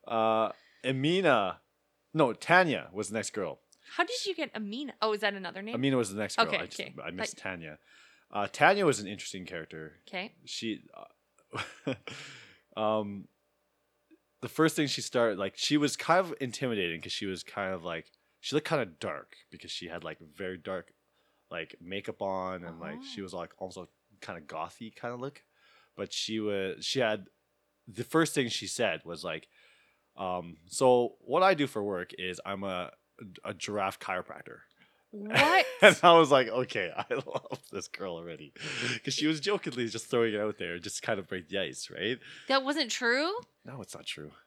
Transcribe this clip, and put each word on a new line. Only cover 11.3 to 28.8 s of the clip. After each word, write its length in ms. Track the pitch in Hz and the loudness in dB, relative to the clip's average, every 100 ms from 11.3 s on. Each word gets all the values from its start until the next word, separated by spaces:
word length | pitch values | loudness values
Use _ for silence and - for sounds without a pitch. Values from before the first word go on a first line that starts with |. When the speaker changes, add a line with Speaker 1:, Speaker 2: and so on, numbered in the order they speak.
| _ _ 113 - - - | _ _ -10 -10 -8 -6
Speaker 1:
uh, 80 | 127 - 127 - - - - _ - | -6 -10 -14 -14 -18 -20 -20 _ -2
<laughs> 40 | |
um, 460 | 107 107 104 101 - _ _ _ _ _ _ _ _ - _ _ | 2 2 0 -8 -14 _ _ _ _ _ _ _ _ -20 _ _
the 80 | 120 | -8
first 260 | - 160 - | 2 2 4
thing 120 | 143 | 0
she 140 | 131 | -2
started, 360 | - 123 117 95 | -2 2 2 2
like, 200 | 98 - | -4 -2
she 200 | - 147 | 2 4
was 180 | 143 - | 2 0
kind 240 | - 175 | 4 4
of 120 | 180 151 | 4 -4
intimidating 580 | 131 107 131 107 87 82 | -6 -4 -2 0 -2 -4
'cause 100 | 87 | -6
she 160 | - 101 | -6 -4
was 160 | 90 | -6
kind 280 | - - 95 | -8 -6 -4
of, 100 | 92 | -4
like, 260 | 85 82 - _ _ _ | -6 -8 -10 _ _ _
she 160 | - 147 | -2 -2
looked 120 | - | 0
kinda 180 | 156 104 | -2 -2
dark 500 | 80 101 73 - - _ | -6 -8 -8 -12 -20 _
because 180 | 82 85 | -18 -12
she 180 | - 87 | -10 -8
had, 140 | 85 | -10
like, 140 | 80 78 | -10 -12
very 380 | 82 73 95 90 | -16 -10 -8 -8
dark, 340 | 76 95 - _ _ _ _ _ _ | -6 -6 -8 _ _ _ _ _ _
like, 240 | 87 80 - | -10 -10 -14
makeup 400 | 85 98 107 - | -8 -8 -6 -6
on 420 | 98 95 92 92 | -4 -2 -4 -6
and, 160 | 87 82 | -10 -10
like, 240 | 80 78 | -10 -10
she 160 | 269 247 | -12 -10
Speaker 2:
Oh. 40 | 95 | -8
Speaker 1:
was, 80 | |
like, 180 | 90 85 _ | -8 -10 _
almost, 180 | 95 92 | -12 -10
like, 120 | 87 _ _ 101 | -16 _ _ _
kinda 200 | - 87 | -12 -12
gothy 540 | 76 80 87 - 113 - | -10 -8 -8 -8 -16 -10
kinda 220 | 120 123 | -10 -8
look. 260 | 135 - _ _ _ _ _ - | -10 -12 _ _ _ _ _ -10
But 180 | 101 | -6
she 260 | - - 110 | -4 -2 0
was, 440 | 107 101 95 - - | 0 0 -2 -4 -2
she 140 | 135 | 2
had, 280 | 117 107 95 _ _ _ _ _ - | 2 0 -6 _ _ _ _ _ -16
the 160 | 104 | -10
first 300 | 120 160 160 151 | 0 2 4 2
thing 140 | 120 | 0
she 180 | - 95 | -2 -4
said 360 | - | 0